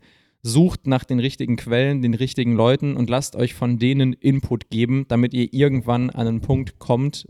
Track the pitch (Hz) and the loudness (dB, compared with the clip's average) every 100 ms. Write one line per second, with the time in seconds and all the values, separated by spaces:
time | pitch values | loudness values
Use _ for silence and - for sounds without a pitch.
0 | _ _ _ _ 117 120 175 - - 127 | _ _ _ _ -2 2 2 2 -2 -2
1 | - 127 123 - 120 117 - 117 135 143 | -2 -2 -2 -4 -4 -4 -2 0 0 0
2 | 123 113 127 - 123 113 113 139 143 139 | 0 0 -2 -2 0 2 4 2 0 -2
3 | 117 123 143 - 123 - 123 120 123 139 | -2 -2 -4 -2 -4 -2 -2 0 2 2
4 | 131 120 135 135 - 117 - 113 120 131 | 2 2 2 2 0 -4 -4 -2 0 0
5 | 135 117 123 123 120 135 143 135 120 120 | 0 2 2 0 -2 2 2 2 0 0
6 | 123 - 113 113 - 131 135 - - 120 | -2 -2 -2 -2 0 -2 -2 -8 -2 0
7 | 139 - - | 0 -4 -12